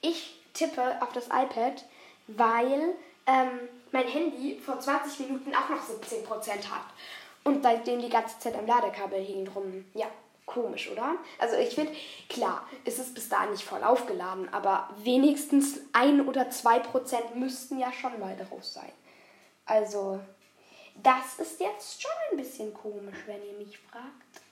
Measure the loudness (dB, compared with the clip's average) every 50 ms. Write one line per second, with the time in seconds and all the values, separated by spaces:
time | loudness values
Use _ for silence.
0 | 0 -2 -2 -2 -6 -12 -16 -20 _ _ _ -2 -2 -2 0 0 0 0 2 0
1 | -2 -4 -4 -6 -4 0 2 2 2 2 2 0 0 0 0 -4 -14 -18 -20 -20
2 | -20 -20 -20 _ _ -16 2 4 4 6 6 6 4 4 4 4 2 2 0 -2
3 | -6 -18 -20 _ _ 4 6 6 6 4 0 -6 -8 -10 -14 -18 -16 -4 0 0
4 | 0 2 2 0 0 0 -2 -2 -4 -4 -4 -6 -6 -6 -6 -4 0 0 0 0
5 | 0 -4 -6 -8 -6 -4 -4 -4 -4 0 0 0 0 0 -2 -4 -4 -6 -8 -10
6 | -8 -6 -6 -6 -4 -4 -6 -6 -4 -4 -4 -4 -4 -6 -8 -8 -8 -10 -16 -18
7 | -16 -16 -16 -16 -16 -20 -20 _ _ 2 2 6 6 6 6 6 2 -2 -2 -2
8 | -2 2 2 2 2 2 -8 -6 -6 -4 -4 -4 0 4 4 4 4 2 -2 -4
9 | -6 -2 -2 -2 -2 -2 -6 -6 -6 -6 -6 -6 -6 -6 -8 -10 -12 -12 _ -6
10 | -6 -6 -6 -14 -20 _ _ _ _ -8 -4 -4 -4 -4 -4 -6 -8 -8 -6 -4
11 | -2 -2 -2 -2 -4 -10 -4 -2 0 2 2 2 2 2 2 -2 -2 -2 -4 -10
12 | -12 -14 -16 -18 -14 -10 -4 -2 0 0 0 -2 -6 -10 -16 -8 -6 -6 -6 -6
13 | -8 -8 -10 -10 -6 0 0 2 2 2 -2 -4 -6 -6 -6 0 4 4 4 4
14 | 4 -2 -4 -4 -4 -6 -4 -6 -6 -4 -4 0 2 2 2 2 0 -4 -10 -4
15 | 0 4 4 6 8 6 6 4 0 4 4 4 6 4 0 -6 -12 0 2 6
16 | 6 8 8 6 6 4 2 0 0 0 -2 2 6 6 6 6 4 2 -2 -2
17 | -2 0 -4 -2 -4 -4 -4 -4 -4 -4 -4 -8 -8 -8 -4 -2 -2 -4 -4 -4
18 | -6 -6 -6 -4 -8 -8 -8 -10 -10 -12 -12 -12 -10 -12 -12 -12 -14 -16 -18 _
19 | _ -20 -20 -20 -20 -20 -20 -20 -20 _ _ _ _ 4 4 4 4 4 -2 -2
20 | -2 -2 -4 -6 -8 -12 -20 _ _ _ _ _ _ -20 -20 -20 -20 -20 _ 4
21 | 6 6 6 6 2 -6 -6 -6 -6 -8 -4 -4 -4 -4 -4 -6 -10 -14 -12 -10
22 | -6 -4 -4 -2 -2 -2 -2 -2 -2 -6 -8 -8 -8 -8 -8 -10 -10 -10 -10 -10
23 | -12 -12 -12 -14 -12 -12 -12 -12 -12 -12 -12 -12 -14 -14 -16 -20 _ -18 -18 -16
24 | -16 -16 -18 -20 -20 _ -20 -20 -20 _